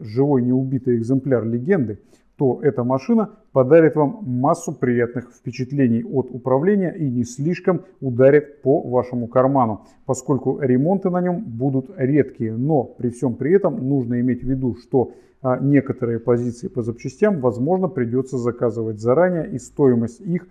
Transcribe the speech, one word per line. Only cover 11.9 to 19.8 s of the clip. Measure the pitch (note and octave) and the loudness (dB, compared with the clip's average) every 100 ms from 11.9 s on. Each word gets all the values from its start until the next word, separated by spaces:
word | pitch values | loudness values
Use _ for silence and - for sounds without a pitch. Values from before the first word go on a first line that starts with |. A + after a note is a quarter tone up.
| - | -4
редкие. | C3 D3 - - A2 A2+ | 0 2 0 -2 -6 -2
Но | C#3+ D3 | 0 0
при | - - A#2+ | -2 -4 -6
всём | - B2+ | -2 -4
при | A2+ C3+ | -2 2
этом | F#3+ F#3+ B2 B2+ | 2 2 -2 -2
нужно | C#3 A#2 B2 | -2 -2 -2
иметь | B2+ A#2+ | 0 -2
в | B2+ | -2
виду, | C3+ B2+ A2+ | -2 -4 -6
что, | - C3+ A2+ - _ _ | -2 0 0 -6 _ _
а, | C3 C3 | -4 0
некоторые | C#3 C#3+ C3+ B2 A#2 A2+ | 2 2 2 -4 -4 -4
позиции | B2 A#2+ B2 A#2 B2+ | 0 0 0 -6 -8
по | B2 | -6
запчастям, | A2+ A#2 C3+ - G#3 F3 | -6 -6 -8 0 0 2
возможно, | B2 G#2+ C#3 F#3 F3+ | -2 0 0 0 -2
придётся | C3+ A#2 B2 C3 C3 | -2 -2 -2 -2 -4
заказывать | A#2+ A#2 B2 A2 A2 G#2+ | -4 -2 -2 -2 -6 -4
заранее, | A2+ C#3 F3+ E3+ D3 | 0 4 2 0 -4
и | A#2+ | -8
стоимость | - - | -8 2